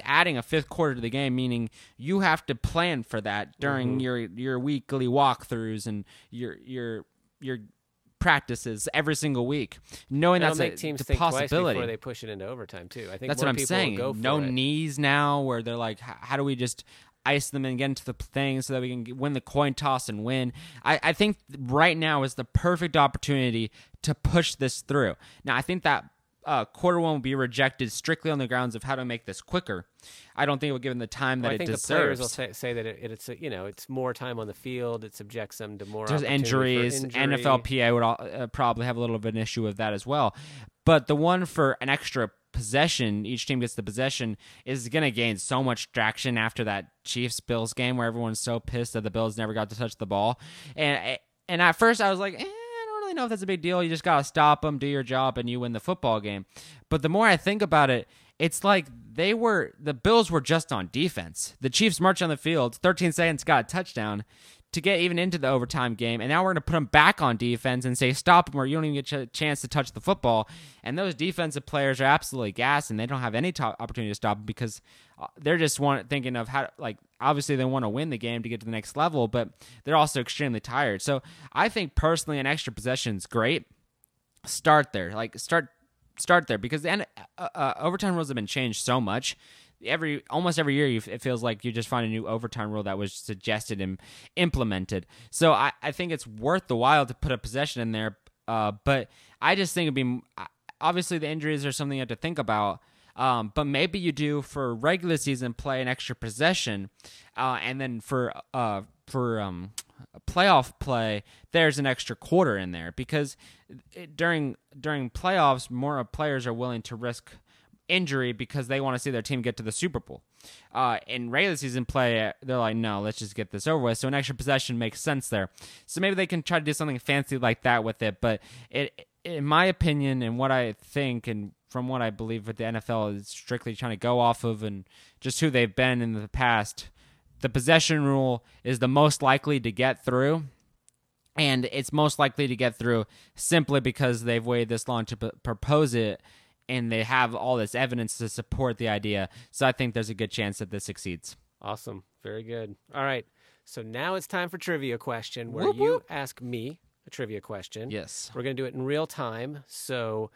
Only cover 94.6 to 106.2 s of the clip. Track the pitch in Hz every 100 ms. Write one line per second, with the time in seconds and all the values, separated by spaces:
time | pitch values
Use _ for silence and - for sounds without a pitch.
94.6 | 117 95 95 98 87 - - - 160 120
95.6 | 135 - 143 - 175 156 - 107 123 185
96.6 | - 120 123 151 135 127 151 127 - 123
97.6 | 147 - 113 110 110 101 _ _ - 113
98.6 | 107 104 - 139 113 _ - _ 139 190
99.6 | 180 - 165 135 127 123 - - 90 _
100.6 | _ - 160 175 180 170 151 156 151 151
101.6 | 143 131 143 139 123 117 160 170 113 107
102.6 | 104 85 _ _ _ - 131 120 110 123
103.6 | 147 139 175 190 175 139 147 147 131 143
104.6 | 131 117 139 180 175 160 - 131 123 117
105.6 | 143 131 127 127 - -